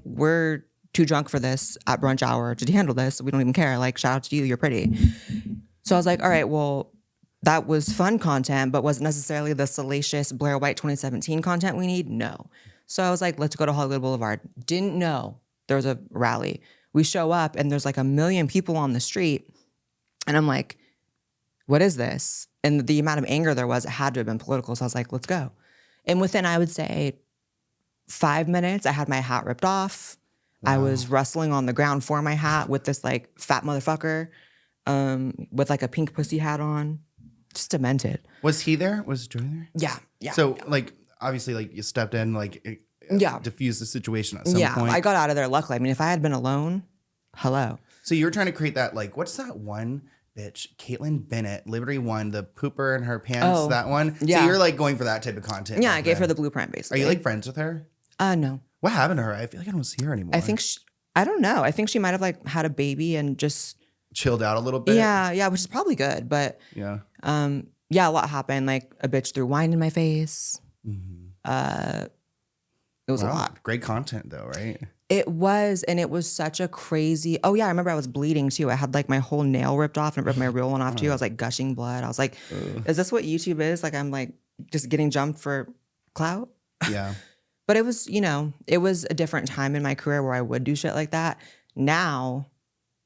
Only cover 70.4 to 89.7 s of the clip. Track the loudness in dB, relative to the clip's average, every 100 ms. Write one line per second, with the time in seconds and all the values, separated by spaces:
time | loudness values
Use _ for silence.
70.4 | -6 -8 -12 _ -10 -10 -10 -16 -18 -14
71.4 | -4 -2 -2 -2 -4 -4 -8 _ _ _
72.4 | _ _ _ _ _ _ -4 -2 0 0
73.4 | -2 -4 -6 -4 -2 -4 -4 -8 -10 -14
74.4 | -10 -8 -8 -8 -12 _ 0 0 2 2
75.4 | 4 4 4 0 0 0 0 -2 -2 -4
76.4 | -4 -4 -6 -6 -4 0 2 0 0 2
77.4 | 2 4 2 2 0 0 -2 -2 4 4
78.4 | 4 2 2 2 2 0 2 2 2 2
79.4 | 4 4 4 2 2 0 -2 0 -2 0
80.4 | 0 0 0 0 0 0 0 0 -2 -2
81.4 | -4 -4 -4 -4 -4 -4 -4 -2 -2 -4
82.4 | -12 -10 -8 -6 -2 0 2 0 0 -2
83.4 | -2 0 0 0 -2 -4 -4 -4 -6 -10
84.4 | _ -20 -6 -6 0 2 2 2 0 -2
85.4 | -4 -6 -6 -14 _ _ _ -4 -2 -2
86.4 | -8 _ _ -8 -4 -2 -4 -8 -12 _
87.4 | _ _ 0 2 2 -2 -2 0 0 0
88.4 | -2 -6 0 2 4 0 -2 -2 0 -2
89.4 | -4 -2 -2